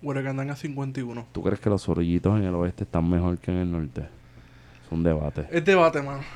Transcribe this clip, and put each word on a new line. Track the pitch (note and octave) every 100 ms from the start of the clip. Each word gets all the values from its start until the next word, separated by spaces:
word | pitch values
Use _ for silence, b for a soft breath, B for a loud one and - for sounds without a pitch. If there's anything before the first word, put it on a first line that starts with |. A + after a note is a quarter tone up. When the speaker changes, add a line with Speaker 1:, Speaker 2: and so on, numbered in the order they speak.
Speaker 1:
Hueracandanga | C#3+ C3+ C3+ C3+ C#3 C#3
cincuenta | D3+ C#3 C#3 C3
y |
uno. | A#2+ A#2 A#2
Speaker 2:
¿Tú | G2
crees | F#2 G2
que | G#2+
los | G2
sorullitos | - E2 F2 F2 F#2+ G#2+
en | F#2
el | F2
oeste | F2+ -
están | G2+ E2+ E2
mejor | F2 F2 F2
que | -
en | F2+
el | F2+
norte? | E2+ D2 D#2+
Es | C#2+ - - - - - - - -
un | E2
debate. | E2+ D#2 D2 - D2+
Speaker 1:
Es | E3+
debate, | E3 F#3+ E3 D3+
mano. | C#3 C#3 -